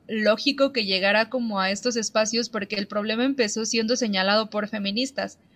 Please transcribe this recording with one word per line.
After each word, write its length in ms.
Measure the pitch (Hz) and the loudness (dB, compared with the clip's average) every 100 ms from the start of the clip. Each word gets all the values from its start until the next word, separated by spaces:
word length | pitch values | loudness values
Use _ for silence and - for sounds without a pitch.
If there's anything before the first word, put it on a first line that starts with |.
| - | -8
lógico 640 | 220 214 214 - 277 269 | 0 2 2 0 2 2
que 120 | 262 | 2
llegara 460 | 202 190 196 214 220 | 0 2 4 4 2
como 280 | 254 233 196 | -2 -2 0
a 100 | 190 | 0
estos 260 | 202 247 233 | 0 -2 -2
espacios 520 | 208 220 214 226 226 | 0 0 0 0 -4
porque 260 | 220 196 208 | -4 -4 -4
el 100 | 202 | -4
problema 380 | 208 208 220 | -4 -2 0
empezó 400 | 262 277 214 220 | 0 2 0 0
siendo 320 | 220 233 220 254 | -2 0 0 0
señalado 540 | 226 190 190 214 214 | 0 2 4 2 2
por 180 | 208 208 | -2 -4
feministas, 720 | 214 196 202 269 - 196 - _ | -4 -4 -2 -4 -4 -8 -10 _